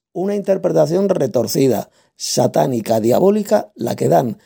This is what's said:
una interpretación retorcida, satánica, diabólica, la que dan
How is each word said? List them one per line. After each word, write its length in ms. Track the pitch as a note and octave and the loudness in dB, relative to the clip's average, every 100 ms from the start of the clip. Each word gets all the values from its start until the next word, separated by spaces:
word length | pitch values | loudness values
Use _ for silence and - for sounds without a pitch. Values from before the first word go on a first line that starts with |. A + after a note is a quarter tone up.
| _ | _
una 220 | F3 F#3+ G3+ | -6 -4 -4
interpretación 760 | F#3+ F#3+ E3+ D#3+ D3+ F3+ G3 | -2 -2 0 2 2 0 0
retorcida, 800 | F3 C3+ B2 A2 D#3 C3+ G2+ - _ _ - | 0 0 -2 -2 2 2 0 -4 _ _ -12
satánica, 840 | - - B2+ - D3 A#2+ G#2 A2+ | -6 0 0 2 0 -2 -2 0
diabólica, 720 | A2 G#2+ F#3+ G#3+ G3+ G#3 - - | 2 2 2 2 0 -2 -2 -8
la 220 | A#2+ B2 | -6 -2
que 100 | C3+ | 0
dan 300 | E3 B2+ - | 2 0 -6